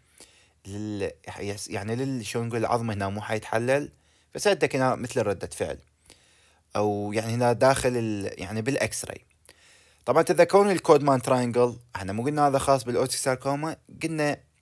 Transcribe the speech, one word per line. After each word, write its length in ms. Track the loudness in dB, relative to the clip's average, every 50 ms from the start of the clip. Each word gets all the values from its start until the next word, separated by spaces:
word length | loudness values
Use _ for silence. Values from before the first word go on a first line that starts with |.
| _ _ _ -20 -20 -20 _ _ _ _ _ _ -16
لل-، 440 | -12 -10 -8 -8 -6 -6 -4 -6 -6 -8 _ -16 -16 -12 -10
يس-، 300 | -8 -8 -8 -8 -8 -8
يعني 260 | -8 -6 -6 -4 -4
لل-، 280 | -4 -4 -4 -4 -6 -6
شلون 240 | -6 -6 -4 -4 -4
نقول 120 | -4 -2
العظم 300 | -2 0 0 0 0 -2
هنا 180 | -4 -2 -4 -4
مو 120 | -4 -6
حيتحلل، 720 | -6 -6 -6 -6 -4 -2 -2 -2 2 2 0 0 0 -4 -12 _ _ _ _ _ _ _ -6
بس 120 | -2 0
عندك 300 | 2 2 2 2 0 2
هنا 180 | 2 2 2 0
مثل 280 | 0 -4 -4 -2 -2 0
ردة 240 | 0 -2 -4 -6
فعل. 320 | -10 -6 -6 -6 -6 -6 -10 -14 _ _ _ _ -20 -20 _ _ _ _ _ _ _ _ _ _ _ -2
أو 360 | 0 0 0 0 -2 -4 -4 -4
يعني 200 | -4 -4 -2 0
هنا 180 | 2 2 2 4
داخل 440 | 4 4 4 4 4 2 0 0
ال-، 440 | 0 -2 -2 -2 -4 -6 -8 -8 -10
يعني 220 | -10 -8 -6 -6 -4
بالإكس 420 | -2 0 0 -2 -2 -4 -6 -8
راي. 200 | -8 -10 -14 _ _ _ _ -20 -20 -20 _ _ -20 -20 _ _ _ _ _ -2
طبعًا 160 | 0 2 2 4
تذكرون 480 | 4 6 6 6 6 8 6 6 6
الكودمان 520 | 2 2 4 6 6 6 6 4 2 2 2
تراينجل، 560 | 2 2 2 2 2 2 2 2 2 2 -4 -14 _ -10
احنا 160 | -8 -6 -4 -4
مو 120 | -2 -2
قلنا 240 | -2 0 2 2 4
هذا 100 | 4 2
خاص 260 | 4 4 2 2 2
بالأوتيك 340 | 0 0 0 0 0 0 -2
ساركوما؟ 580 | 0 -2 -2 -2 -2 -4 -4 -2 -4 -6 -8 -10 _ -20 -12 -8 -6
قلنا 340 | -4 -2 0 0 0 -2 -4 -8 _ _ _